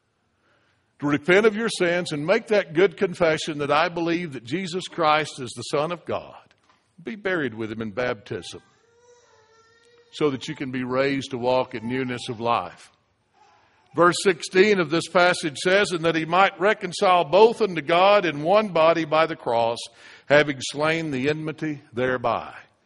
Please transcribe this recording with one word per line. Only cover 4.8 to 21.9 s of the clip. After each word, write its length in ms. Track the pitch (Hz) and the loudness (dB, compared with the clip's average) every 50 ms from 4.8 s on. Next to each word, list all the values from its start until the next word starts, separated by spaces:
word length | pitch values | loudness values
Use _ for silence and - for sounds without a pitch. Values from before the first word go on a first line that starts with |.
| 175 | -10
Christ 540 | - - - 165 151 151 156 151 147 - - | -8 -4 0 2 4 4 2 0 -4 -8 -10
is 120 | 131 117 - | -12 -12 -12
the 60 | 123 | -12
Son 280 | 113 - - 143 151 165 | -8 -4 -4 -2 -2 -4
of 140 | 175 165 - | -6 -10 -8
God. 500 | - 110 90 76 69 - - - _ _ _ _ _ _ _ _ _ _ - | -8 -8 -8 -8 -12 -18 -20 -20 _ _ _ _ _ _ _ _ _ _ -16
Be 140 | 170 - 226 | -14 -12 -12
buried 380 | - 104 190 185 170 143 123 110 | -8 -6 -4 -4 -2 -4 -6 -6
with 180 | 110 113 104 | -8 -8 -8
Him 100 | 113 110 | -8 -8
in 80 | 113 110 | -8 -8
baptism. 720 | 95 120 123 123 123 107 - - 120 95 82 - - 87 - _ _ _ _ _ _ _ _ _ _ _ _ 466 453 _ _ _ _ _ _ _ _ _ _ _ _ _ _ _ - | -6 -4 -4 -4 -4 -6 -10 -10 -10 -10 -10 -14 -16 -18 -20 _ _ _ _ _ _ _ _ _ _ _ _ _ _ _ _ _ _ _ _ _ _ _ _ _ _ _ _ _ -4
So 160 | - 151 147 | -2 -2 -2
that 180 | 135 120 - - | -2 -4 -8 -12
you 60 | 147 | -10
can 160 | - 143 131 | -10 -10 -8
be 140 | 127 131 127 | -6 -6 -6
raised 460 | 123 127 131 139 143 139 135 120 - | -2 0 0 0 0 -2 -4 -6 -8
to 80 | - 120 | -8 -4
walk 360 | 117 127 127 127 127 123 - | 0 0 2 2 0 -2 -6
in 140 | 113 107 117 | -8 -6 -4
newness 400 | 127 131 135 123 123 117 - - | -4 -4 -4 -4 -6 -8 -8 -10
of 120 | 120 101 | -8 -4
life. 500 | 117 117 117 104 90 87 - - - - _ _ _ _ _ _ _ _ _ _ _ _ _ _ _ _ _ _ _ _ - | -2 0 0 0 -2 -6 -12 -18 -20 -20 _ _ _ _ _ _ _ _ _ _ _ _ _ _ _ _ _ _ _ _ 0
Verse 220 | 147 170 175 165 - | 2 4 4 2 2
sixteen 580 | - 190 180 - - - - 185 196 214 208 190 | 0 0 0 0 -6 0 2 4 4 4 4 2
of 100 | 170 143 | 0 0
this 160 | 156 165 156 - | -2 -4 -4 0
passage 480 | - 185 175 180 175 - - 160 139 - | 2 4 4 4 2 0 -4 -8 -8 -4
says, 340 | - 185 185 202 208 151 | 0 2 2 2 2 0
"And 120 | 180 165 160 | -2 -2 -2
that 120 | 165 160 | -2 -2
he 80 | 160 156 | -2 -2
might 340 | 156 170 180 196 185 - 165 | 0 2 4 4 4 2 0
reconcile 680 | 180 208 214 208 - 180 160 - 202 190 180 175 165 | 0 0 0 0 -4 -10 -4 0 2 4 4 4 2
both 360 | 147 156 190 220 240 226 - | 4 6 6 6 6 6 2
unto 200 | 220 196 175 160 | -2 -2 -2 -4
God 440 | 143 135 170 175 185 196 208 208 180 | -2 0 2 4 6 6 6 4 2
in 180 | 165 147 143 | 0 -2 -2
one 260 | 147 165 196 214 220 208 | 0 2 2 2 2 2
body 360 | 170 165 160 165 170 170 160 | 2 4 4 4 4 2 0
by 220 | 147 156 156 160 | 0 2 2 2
the 100 | 156 160 | 2 -2
cross, 420 | - - 131 117 117 117 113 117 113 - - - - - - - - _ | -6 -4 -2 0 2 2 0 -2 -4 -8 -14 -18 -20 -20 -20 -20 -18 _
having 340 | - 143 147 151 147 143 127 | 4 6 6 6 4 -2 -6
slain 500 | 117 - - 139 151 156 160 165 165 156 | -10 -8 -4 -2 -2 0 0 -2 -4 -4
the 180 | 139 127 127 147 | -4 -2 -2 -2
enmity 540 | 151 156 156 156 151 - 160 156 147 135 - _ | -2 -4 -6 -10 -8 -6 -6 -8 -8 -8 -12 _